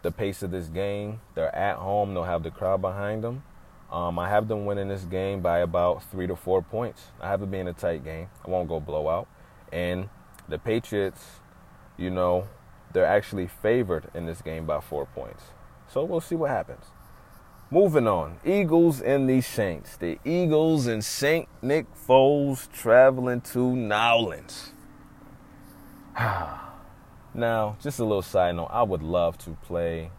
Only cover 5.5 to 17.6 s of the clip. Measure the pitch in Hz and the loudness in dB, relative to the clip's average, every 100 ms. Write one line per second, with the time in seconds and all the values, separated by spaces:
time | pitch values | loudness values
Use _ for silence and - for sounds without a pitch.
5.5 | 85 87 87 87 87 - 95 90 90 - | 2 2 2 2 0 -6 -6 -6 -4 0
6.5 | 95 87 110 120 - - - 92 98 101 | 0 0 -6 -6 -10 -20 -12 -4 -4 -4
7.5 | 95 90 85 95 82 71 80 87 - 92 | -6 -6 -4 -4 -4 -6 -10 -12 -16 -4
8.5 | 92 85 80 76 76 76 85 - - - | -4 -2 -6 -4 -4 -2 -2 -4 -16 -20
9.5 | - - 85 87 90 98 - - - - | -20 -10 -4 -4 -4 -8 -14 -20 -20 -10
10.5 | 76 - 113 - 104 98 - - - - | -8 -2 -4 -2 -2 -2 -4 -20 -20 -20
11.5 | - - - - - 92 92 90 90 104 | -20 -20 -20 -20 -8 -4 0 2 0 -2
12.5 | - - - - 92 85 101 - 101 90 | -14 -20 -20 -4 0 4 4 2 -6 -6
13.5 | - 107 120 104 82 - 82 85 82 82 | -2 2 2 2 -2 -4 -10 -8 -8 -8
14.5 | 80 80 73 - 73 69 - 60 - - | -8 -4 -4 -4 -6 -6 -10 -12 -14 -20
15.5 | - - - - 139 165 170 - 170 147 | -20 -20 -20 -8 -4 -2 -4 -4 -2 0
16.5 | 117 - - - - - - - - - | -2 -4 -12 -18 -20 -20 -20 -20 -20 -20
17.5 | - | -20